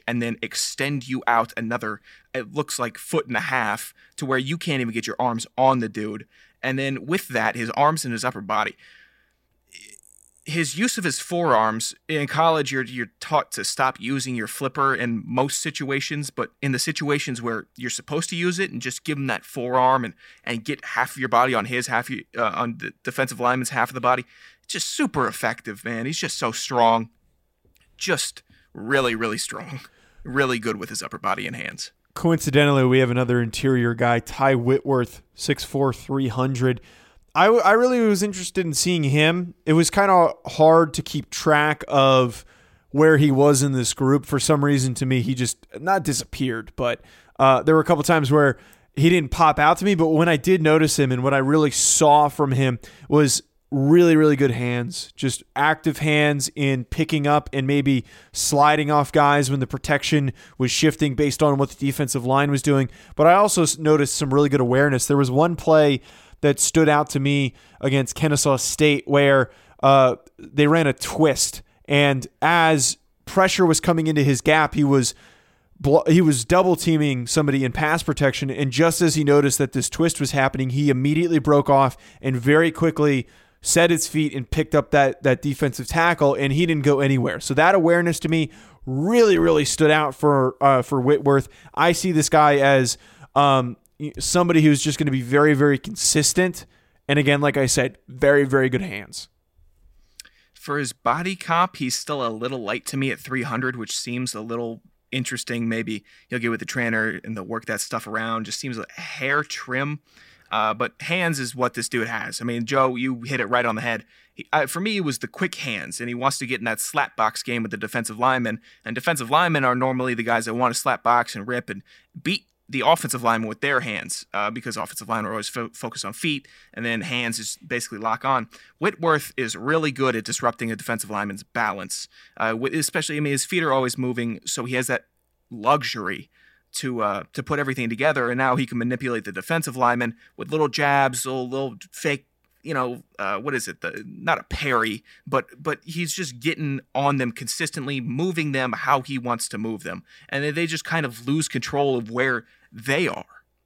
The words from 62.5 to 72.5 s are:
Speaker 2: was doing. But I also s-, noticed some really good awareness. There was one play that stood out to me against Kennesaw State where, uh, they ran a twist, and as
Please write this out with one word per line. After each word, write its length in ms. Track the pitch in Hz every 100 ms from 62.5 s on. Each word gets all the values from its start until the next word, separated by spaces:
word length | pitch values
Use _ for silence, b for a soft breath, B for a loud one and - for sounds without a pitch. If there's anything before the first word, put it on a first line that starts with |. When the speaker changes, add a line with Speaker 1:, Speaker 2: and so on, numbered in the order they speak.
Speaker 2:
was 100 | 139
doing. 260 | 151 139 131 B B -
But 100 | 156
I 80 |
also 300 | 185 208 -
s-, 120 | 156 131
noticed 380 | 156 151 143
some 180 | - 143
really 160 | 135 147
good 120 | 135
awareness. 460 | 123 131 143 131 -
There 100 | 143
was 160 | 131
one 240 | 127 170 170
play 440 | - 156 147 131 b b b -
that 200 | 147 139
stood 280 | - 160 156
out 200 | 147 151
to 100 | 143
me 360 | 135 143 135 b b b
against 340 | 135 139 127
Kennesaw 440 | - 156 143 147 131
State 500 | - - 151 143 -
where, 420 | 143 139 135 127 b b b
uh, 340 | 135 139 131 - _ _
they 300 | - 139 147
ran 180 | 165 151
a 60 |
twist, 720 | 131 - - 156 131 - - - _ -
and 420 | 143 143 135 - -
as 560 | 151